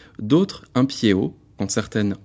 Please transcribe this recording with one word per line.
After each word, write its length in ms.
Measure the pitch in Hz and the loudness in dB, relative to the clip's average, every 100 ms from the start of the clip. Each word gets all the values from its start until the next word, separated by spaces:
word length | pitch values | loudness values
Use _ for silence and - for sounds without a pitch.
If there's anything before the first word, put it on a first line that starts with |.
| _ - | _ -10
d'autres 460 | 107 147 196 - _ | 2 2 2 -4 _
un 120 | 123 135 | 0 0
pied 260 | - 110 | 0 2
haut, 240 | 95 143 - _ - | 2 0 -6 _ -8
quand 120 | 98 | -6
certaines 460 | - 101 110 104 95 | -4 -4 -2 -2 -4